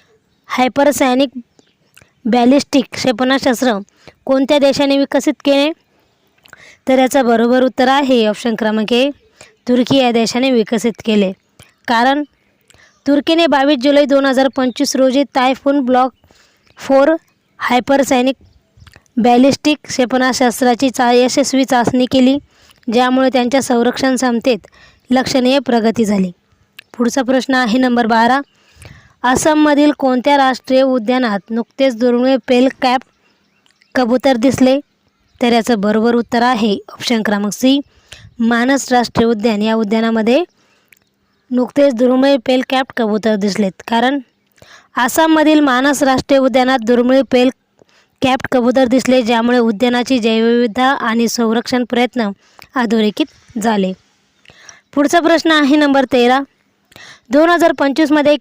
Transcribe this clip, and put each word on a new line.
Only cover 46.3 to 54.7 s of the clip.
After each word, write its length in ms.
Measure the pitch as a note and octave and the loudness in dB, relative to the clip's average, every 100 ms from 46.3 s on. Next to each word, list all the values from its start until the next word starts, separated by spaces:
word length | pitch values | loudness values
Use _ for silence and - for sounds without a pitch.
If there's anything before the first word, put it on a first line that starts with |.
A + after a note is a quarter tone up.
| C4+ | 0
उद्यानात 400 | C4 B3+ B3+ C4 | 2 0 0 0
दुर्मिळ 440 | A3 A#3+ B3 C4+ C4 | 0 0 2 2 2
पेल 200 | B3 C4 - _ _ _ _ _ _ | 0 0 -2 _ _ _ _ _ _
कॅप 160 | C4 C4 - | -4 -4 -2
कबूतर 340 | B3+ A#3 B3+ B3+ | -2 0 0 0
दिसले, 360 | C4 - B3+ | 0 0 0
ज्यामुळे 360 | A3+ A#3 A#3 B3 | 0 0 0 0
उद्यानाची 600 | A3+ G3 B3 B3 B3 C4 | 0 0 -2 -2 -2 -2
जैवविविधता 680 | A3+ A3 A3+ A#3+ A#3+ A3 | 0 0 0 0 0 0
आणि 440 | C4 C#4 A#3+ A3+ A#3 | 0 0 -2 -2 -2
संरक्षण 560 | - A3+ A3+ - B3 | -2 -2 -2 -4 -4
प्रयत्न 460 | A#3+ A#3+ B3 B3 G#3 G3+ _ _ - | -2 -2 -2 -4 -6 -8 _ _ -10
अधोरेखित 840 | C4+ A#3 A3+ G#3+ G3 D4+ _ _ A#3+ | -4 -2 0 -2 -2 -6 _ _ -6
झाले. 340 | G#3+ G#3+ F#3 F#3 _ _ _ _ _ _ - | -4 -2 -4 -6 _ _ _ _ _ _ -20